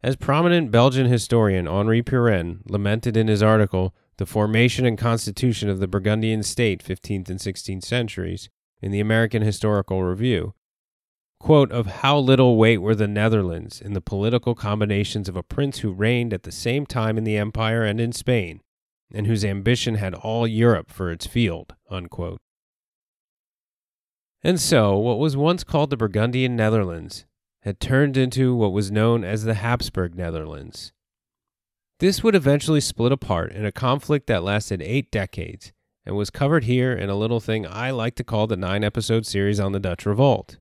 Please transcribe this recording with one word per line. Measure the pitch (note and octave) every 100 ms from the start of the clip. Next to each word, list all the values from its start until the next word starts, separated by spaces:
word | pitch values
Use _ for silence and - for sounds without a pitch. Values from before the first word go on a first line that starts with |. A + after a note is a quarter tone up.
As | A#2+ C3+
prominent | - C#3+ F3 F3 C#3+
Belgian | A2 B2+ C3 B2+
historian | B2 - A#2 G#2+ F#2 F2
Henri | F#2 G#2+ A2+
Pirenne | A#2+ B2+ A#2+ G2 E2+ F2+ -
lamented | G2+ G2+ A2 A#2+ A2
in | A2
his | G#2+
article, | G#2+ A2 G2+ F#2 F#2 - _ _
"The | G2
Formation | A2 G#2+ A2+ A#2+ A2 B2+
and | G#2+
Constitution | A#2 A#2 G#2+ G2 B2+ A2 G#2
of | F#2+
the | F#2+
Burgundian | G2 F#2+ G#2+ A2 A2
State, | G2+ - A#2 F#2
fifteenth | - F#2+ - G2+ F#2
and | F#2
sixteenth | - F#2 - F#2+
Centuries," | - A#2+ A#2 - F2 F#2 - _ _ _
in | G2
the | G2+
American | G#2+ A2+ A2+ A2+
Historical | G#2+ G2+ G#2+ G#2 F#2+ F#2+
Review, | F2+ F#2 B2+ G#2 D#2+ - _ _ _ _ _ _ _ _
quote, | - D3+ C#3
"Of | B2 G#2
how | - C3+ D3
little | C3 C3 C3 A2+
weight | A2 A2
were | G2
the | A2 G#2
Netherlands | G#2 A2 A2 F#2 E2+ E2 -
in | G2+
the | G2+
political | - G2 G#2 A#2+ A#2+
combinations | A#2 G#2+ G#2+ G#2 G2+ G#2 G#2+ F#2+
of | F#2
a |
prince | - - C#3+ -
who | A2
reigned | F#2 G#2+ B2 A#2+
at | G2
the | -
same | F2 A#2 C3 C#3+
time | B2 A2 A2
in |
the | A2 G#2+
empire | G#2 A2 A2 A#2
and | A2 G#2
in | A#2
Spain, | A#2+ - A#2+ F2 E2 _ _ _ _ _
and | G#2 G#2
whose | A2+
ambition | G2+ G2 G2 B2 - A2
had | G2
all | F2+ A2 A2+ A#2
Europe | A2 A#2 G2+ -
for | - F2+
its | E2 -
field," | A#2+ A2+ D#2+ - - _
unquote. | F#2 F2 - F2 F2+ _ _ _ _ _ _ _ _ _ _ _ _ _ _ _ _ _ _ _ _
And | D3+ F3+
so, | - D3 G#2+ G2
what | A2+ A2+
was | D3+ C#3
once | D3+ F3+
called | - D#3 D3
the | C3+
Burgundian | A2 G2+ A2+ B2+ C3 A#2+
Netherlands | A2 A2 F#2+ E2+ D#2+ - _ _ _ _
had | - G2
turned | - C3+ C#3+ C3
into | C3 B2 B2+
what | B2 G#2
was | F#2+ G2
known | G#2 A2+ A#2
as | F#2 G#2+
the | A2
Habsburg | G#2+ A2+ A#2+ - - F2+
Netherlands. | E2+ E2+ E2 D#2 D2 D2 - - _ _ _ _ _ _ _ _ _ _ _
This | F3+ G3
would | A3+
eventually | G3 C#3 C#3+ B2+ A#2+
split | - - A#2
apart | C3+ - F2 E2
in | F2 G#2
a |
conflict | - B2+ C#3 - D3 -
that | G#2+
lasted | F2+ G2+ - F#2+
eight | D#2 B2+ -
decades | A2 F#2+ - E2 - - _ _ _ -
and | G2
was | G#2
covered | - C#3+ D#3+
here | A2+ B2+ B2+
in | A#2 G2
a |
little | G2 A2 A#2
thing | A2+ A2 F#2
I | G2 B2+
like | C3 A2+
to | -
call | - G#2+ A2
the | G2
nine-episode | F#2 G2 G#2 A2 G#2+ A2+ A2
series | G2+ G2+ G#2
on | G2
the | G2
Dutch | G2 F2 -
Revolt. | G#2 C#3 G#2+ - -